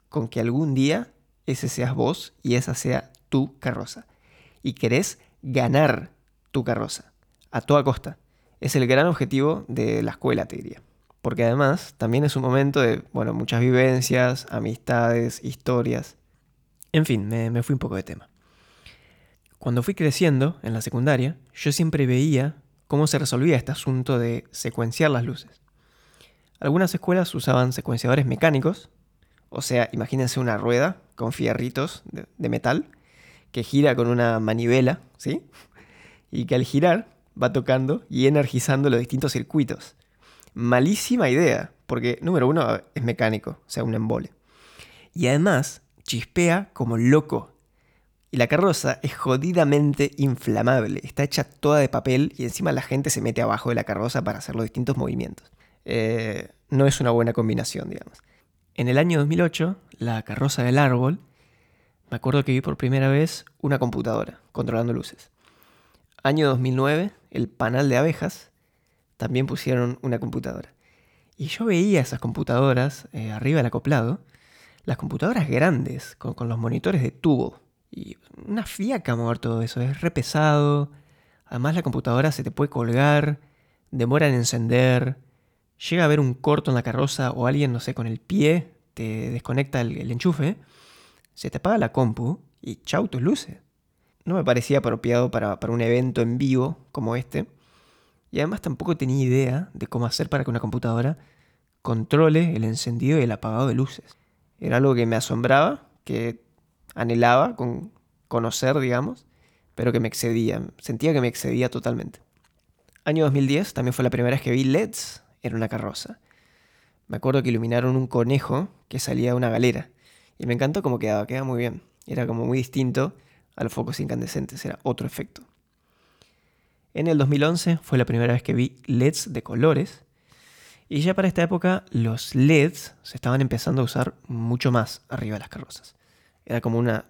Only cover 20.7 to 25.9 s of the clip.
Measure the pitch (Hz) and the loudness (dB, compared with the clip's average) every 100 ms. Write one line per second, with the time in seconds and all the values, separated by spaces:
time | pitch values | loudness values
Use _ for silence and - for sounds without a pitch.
20.7 | 113 - 120 135 131 127 165 _ - 151 | -6 -4 -2 2 2 0 -4 _ -6 -2
21.7 | 143 160 151 131 123 151 135 139 - _ | 0 0 2 2 2 4 2 0 -4 _
22.7 | _ - 143 151 135 143 127 156 135 - | _ -2 0 2 2 0 2 4 2 0
23.7 | 143 - 131 127 127 117 117 - - 120 | -6 -2 -2 0 0 0 -4 -8 -10 -6
24.7 | - 117 - 156 127 117 120 - _ _ | -4 -4 0 2 2 -2 -6 -12 _ _
25.7 | _ _ | _ _